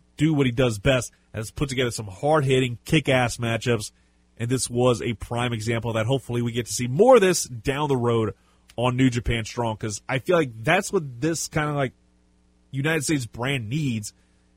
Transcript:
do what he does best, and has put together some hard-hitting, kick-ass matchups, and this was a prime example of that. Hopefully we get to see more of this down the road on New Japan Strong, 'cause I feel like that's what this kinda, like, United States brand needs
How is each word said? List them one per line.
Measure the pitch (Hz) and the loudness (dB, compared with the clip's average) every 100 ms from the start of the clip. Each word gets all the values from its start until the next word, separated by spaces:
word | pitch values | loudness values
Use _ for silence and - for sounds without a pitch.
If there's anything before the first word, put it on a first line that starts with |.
| _ - | _ 0
do | 151 | 2
what | 147 131 | 4 2
he | |
does | 120 127 104 | 2 0 2
best, | 135 131 - - _ | 2 2 0 -12 _
and | 107 | -10
has | 110 | -10
put | - 143 | -6 -4
together | 127 123 | -2 -2
some | 113 104 | -4 -10
hard-hitting, | 90 143 156 135 131 127 120 | -4 0 2 4 2 0 -4
kick-ass | - 160 143 127 120 - | 0 0 4 2 2 -2
matchups, | 117 113 127 117 107 - _ _ _ - | -2 -2 0 0 -2 -14 _ _ _ -8
and | 117 | -2
this | 127 - | -2 -2
was | 120 123 110 | 2 2 2
a | 120 | -2
prime | 113 - 117 123 | -6 -6 -4 -4
example | 117 107 117 117 | -4 -2 -2 -2
of | |
that. | 110 110 | -2 0
Hopefully | 135 - 120 | -2 -2 -4
we | 120 | -2
get | 117 113 | -2 -4
to | |
see | - 123 | -4 -2
more | 135 240 254 | 4 6 8
of | |
this | 190 170 | 6 2
down | - 120 135 135 147 | -2 -6 -4 -2 0
the | 131 | 2
road | 120 117 110 - _ _ - | 2 2 0 -4 _ _ -14
on | - 123 123 | -2 0 2
New | 131 | 2
Japan | 120 - 117 | 2 -2 -2
Strong, | 110 - 117 107 | -4 -4 -4 -4
'cause | 113 104 - | -6 -8 -6
I | 131 | -4
feel | - 175 | 2 2
like | 143 113 | 2 -2
that's | 113 180 - | 0 0 0
what | 196 143 117 | -4 -4 -4
this | 147 165 - | -2 -2 -4
kinda, | 160 151 | -4 -2
like, | 143 135 - _ _ _ _ _ _ _ | -2 -4 -6 _ _ _ _ _ _ _
United | 135 143 160 | -4 -2 0
States | 143 151 117 | 0 -2 -2
brand | - 127 139 107 | -6 -4 -4 -4
needs | 147 143 110 107 - _ _ _ | -4 -2 -4 -6 -14 _ _ _